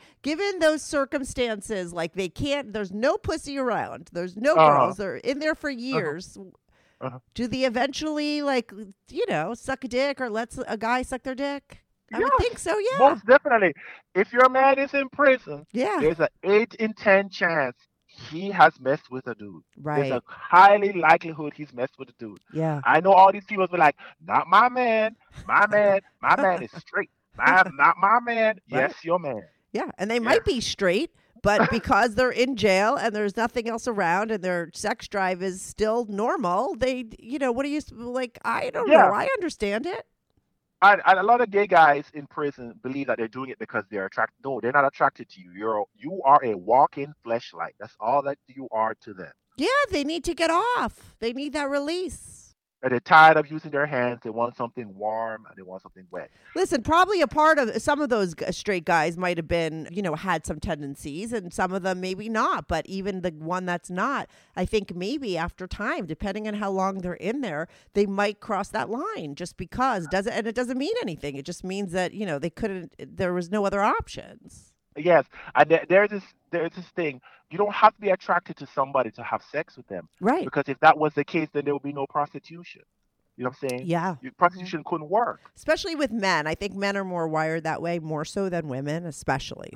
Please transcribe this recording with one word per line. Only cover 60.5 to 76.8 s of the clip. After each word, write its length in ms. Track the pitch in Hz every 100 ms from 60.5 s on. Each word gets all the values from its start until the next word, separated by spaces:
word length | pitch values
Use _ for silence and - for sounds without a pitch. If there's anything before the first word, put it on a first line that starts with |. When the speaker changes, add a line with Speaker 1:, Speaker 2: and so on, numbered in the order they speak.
| 156
Speaker 1:
tendencies, 760 | - 156 143 139 160 147 226
and 180 | 233 175
some 220 | - 185
of 80 | 190
them 180 | 185 180
maybe 300 | 185 185 214
not. 380 | 220 269 302 156
But 180 | 165 -
even 360 | 190 190 185
the 100 | 175
one 340 | 156 160 180 185
that's 240 | 175 -
not, 380 | 180 233 262 - _ _ -
I 100 | 180
think 280 | 214 196
maybe 420 | 175 190 294 254 170
after 300 | 170 - 185
time, 400 | - 214 247 180
depending 420 | 156 208 208 214
on 80 | 208
how 140 | 202
long 300 | 190 190 190
they're 160 | 180 175
in 260 | 180 269
there, 260 | 240 147 165 _ _
they 120 | - 202
might 340 | 196 208 208
cross 280 | - 196 196
that 180 | - 127
line 420 | 226 370 415 156
just 240 | 139 175 -
because. 480 | 185 - 262 220 156
Doesn't, 260 | 185 202
and 120 | - 220
it 80 |
doesn't 240 | 220 247 262
mean 160 | 294 466
anything. 360 | 269 156 143 139
It 80 | 139
just 180 | 175
means 280 | 185 190 202
that, 200 | 175 175
you 120 | 190 208
know, 100 | 147
they 140 | 160
couldn't, 420 | - - 190 170 -
there 340 | 143 - 185
was 160 | 180 170
no 160 | 214 196
other 160 | 196
options. 920 | 208 403 - - - - - - _ _ _ -
Speaker 2:
Yes, 280 | 160 165 131 - - -
and 140 | 151
there, 140 | 165 147
there's 200 | 185 208
this, 120 | 208 - _ _
there's 200 | 170 165
this 120 | -